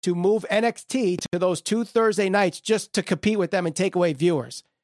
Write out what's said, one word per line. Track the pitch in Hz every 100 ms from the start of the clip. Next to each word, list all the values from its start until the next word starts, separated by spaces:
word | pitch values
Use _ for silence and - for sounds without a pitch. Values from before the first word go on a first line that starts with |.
to | 180
move | 175 185 214 -
N | 208 233
X | 220
T | - 262 202 180 -
to | 175
those | 180 170
two | - 220 226
Thursday | 233 220 208 196
nights | 202 185 -
just | - 220 -
to | -
compete | - 175 208 214
with | 175
them | 190 175
and |
take | 143 185 180
away | 175
viewers. | 135 170 151 120 - - _